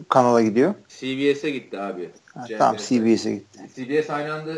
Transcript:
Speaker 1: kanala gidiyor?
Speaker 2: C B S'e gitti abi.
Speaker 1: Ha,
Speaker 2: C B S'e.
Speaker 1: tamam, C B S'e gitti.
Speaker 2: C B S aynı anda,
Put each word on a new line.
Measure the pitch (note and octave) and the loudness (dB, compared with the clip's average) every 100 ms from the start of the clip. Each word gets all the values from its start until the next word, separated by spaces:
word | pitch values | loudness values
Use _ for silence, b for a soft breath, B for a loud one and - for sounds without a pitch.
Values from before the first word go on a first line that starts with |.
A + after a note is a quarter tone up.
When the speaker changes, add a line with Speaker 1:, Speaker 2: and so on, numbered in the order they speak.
| - | 2
Speaker 1:
kanala | C3+ B2 A#2+ | 4 6 4
gidiyor? | A2 G#2+ D#3+ G#3 _ - | 4 4 2 0 _ -12
Speaker 2:
C | C3 C3+ | -8 -2
B | C#3+ C#3 | 0 0
S'e | D#3 | -4
gitti | C3 - G2 | -8 -10 -10
abi. | G2+ F2 E2 - _ | -8 -8 -12 -16 _
Speaker 1:
Ha, | - - | -18 -10
Speaker 2:
C | |
B | |
S'e. | A2 | 0
Speaker 1:
tamam, | C3 G#2+ | 0 0
C | - B2 A2+ | 0 2 4
B | G#2+ | 2
S'e | A2 | 2
gitti. | G#2 - - - - | -6 -10 -20 -20 -14
Speaker 2:
C | B2+ | -4
B | D3+ | -2
S | D#3+ | -2
aynı | D3 D3+ | -6 -6
anda, | D#3 D#3 | -8 -8